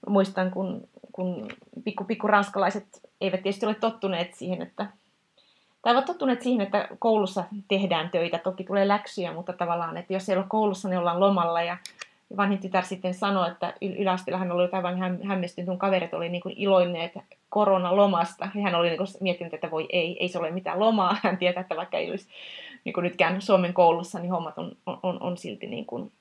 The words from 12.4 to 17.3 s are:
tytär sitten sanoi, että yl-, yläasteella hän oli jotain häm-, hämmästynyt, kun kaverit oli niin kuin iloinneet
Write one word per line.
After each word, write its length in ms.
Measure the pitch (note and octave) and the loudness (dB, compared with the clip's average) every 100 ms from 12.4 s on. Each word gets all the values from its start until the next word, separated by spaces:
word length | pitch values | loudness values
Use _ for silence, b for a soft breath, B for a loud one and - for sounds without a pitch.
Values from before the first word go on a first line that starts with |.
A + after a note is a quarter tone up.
| G3 G3 | 0 0
tytär 260 | G3 F#3 F3+ | 0 -2 -2
sitten 280 | F#3 F#3 | -4 -4
sanoi, 380 | F3+ G3+ G3 E3+ | -2 0 2 0
että 220 | F3 F3 - | -2 -6 -4
yl-, 200 | G3 - | -6 -2
yläasteella 360 | G3 F3+ F#3 F#3 | 0 0 -2 -4
hän 120 | F#3 | -2
oli 120 | F3 | 2
jotain 340 | F3+ F#3+ F3+ F3+ | 2 2 -2 -2
häm-, 300 | F#3 F3+ G3 | -2 -2 -2
hämmästynyt, 400 | F#3+ F3 - F3+ | -2 -2 -6 -6
kun 120 | F#3 | -2
kaverit 340 | G3 F#3 E3+ | 2 2 0
oli 160 | D#3+ E3+ | -4 -4
niin 120 | F3 | -4
kuin 160 | F3+ - | -6 -4
iloinneet 560 | G3 F#3+ F3+ F3 E3+ - - | 4 6 6 0 -6 -10 -18